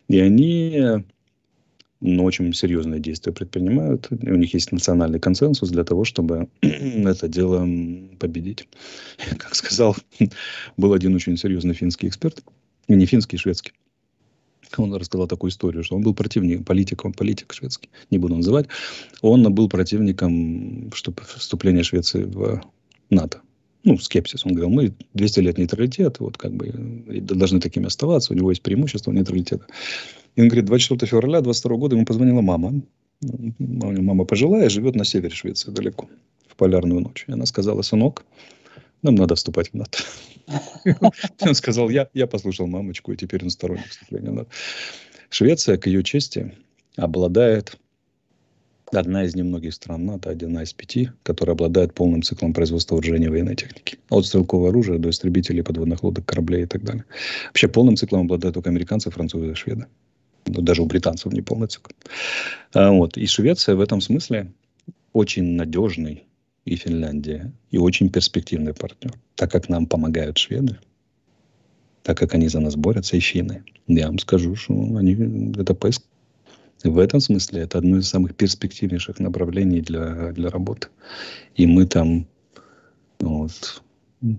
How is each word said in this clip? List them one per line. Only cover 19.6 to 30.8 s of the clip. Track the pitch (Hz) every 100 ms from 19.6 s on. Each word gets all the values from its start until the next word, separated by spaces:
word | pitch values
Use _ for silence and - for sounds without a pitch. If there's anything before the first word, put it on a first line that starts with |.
| 107
противником, | 92 90 107 104 95 90 85 82 85 101 110 -
чтобы | - - 87 - -
вступления | - 85 95 90
Швеции | 87 87 - 92
в | 95 95 107 107 - _ _ _ -
нато. | 95 80 - _ _ _ _ 214
Ну, | -
скепсис. | - - - 131 -
Он |
говорил: | 87 87
«Мы | 127 120 - -
двести | 98 104 98
лет | 90 85
нейтралитет, | 87 104 127 - 165 -
вот | - -
как | -
бы, | 98 -
э, | 117 117 117 113
и | 104
д-, | 98 95
должны | 92 92
такими | 85 95 95
оставаться, | - 147 160 -
у | 90
него | 92
есть | 92
преимущество | - 101 147 107 101
нейтралитета». | 98 95 92 90 95 - - - - - - _ -
И |
он | 117
говорит: | 117 101
Двадцать | 123